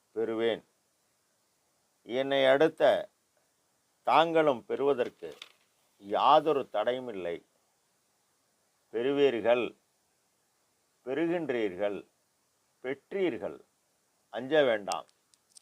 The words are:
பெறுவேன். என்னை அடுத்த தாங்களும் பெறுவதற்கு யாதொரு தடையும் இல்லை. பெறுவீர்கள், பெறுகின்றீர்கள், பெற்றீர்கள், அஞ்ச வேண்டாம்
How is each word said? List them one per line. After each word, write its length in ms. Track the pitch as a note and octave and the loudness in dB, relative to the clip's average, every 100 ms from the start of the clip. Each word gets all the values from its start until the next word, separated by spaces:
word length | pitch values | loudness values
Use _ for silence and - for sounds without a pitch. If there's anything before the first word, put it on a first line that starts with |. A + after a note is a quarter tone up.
| _ G#2+ | _ -6
பெறுவேன். 500 | A2+ A2+ A#2 F#2+ - _ _ _ _ _ _ _ _ _ _ _ _ _ G2+ | -4 -2 -2 -4 -8 _ _ _ _ _ _ _ _ _ _ _ _ _ -8
என்னை 340 | B2 C3+ C#3 C3 | -4 0 2 4
அடுத்த 380 | C#3 D#3+ D#3+ C#3+ F#2 - _ _ _ _ _ _ _ _ _ - | 4 4 4 4 4 -2 _ _ _ _ _ _ _ _ _ 2
தாங்களும் 540 | D3 E3 D#3+ D3+ A#2+ A2 | 2 4 2 2 0 -4
பெறுவதற்கு 600 | A#2+ C#3 B2+ A2+ - E2 - - _ _ _ _ _ | -4 -2 -2 -4 -6 -16 -16 -20 _ _ _ _ _
யாதொரு 580 | G2+ G2+ A#2 D#3 D3+ C#3+ A#2 G#2 | -6 2 4 4 4 -2 -2 -4
தடையும் 340 | A2 B2+ B2+ | -4 -4 -8
இல்லை. 220 | G2 F2 E2+ - _ _ _ _ _ _ _ _ _ _ _ _ _ _ | -8 -8 -8 -12 _ _ _ _ _ _ _ _ _ _ _ _ _ _
பெறுவீர்கள், 720 | A2 B2+ C#3+ C#3 A#2 G#2 B2 G#2 - _ _ _ _ _ _ _ _ _ _ _ _ B2 | -6 -2 2 2 2 2 2 0 -8 _ _ _ _ _ _ _ _ _ _ _ _ -8
பெறுகின்றீர்கள், 920 | C#3 E3 F3 D3 B2 G#2+ F2 G#2 F#2+ - _ _ _ _ _ _ _ | -4 -2 -4 -4 -2 -2 -2 -4 -4 -12 _ _ _ _ _ _ _
பெற்றீர்கள், 720 | B2+ C3+ _ G3 F3+ A2+ F#2 C#2+ - _ _ _ _ _ _ A2 | -10 -10 _ -4 -4 -4 -8 -12 -20 _ _ _ _ _ _ -12
அஞ்ச 260 | C3 D#3 C3+ | -2 0 2
வேண்டாம் 380 | G#2+ F#2+ E2+ - _ _ _ _ _ | 0 -4 -8 -10 _ _ _ _ _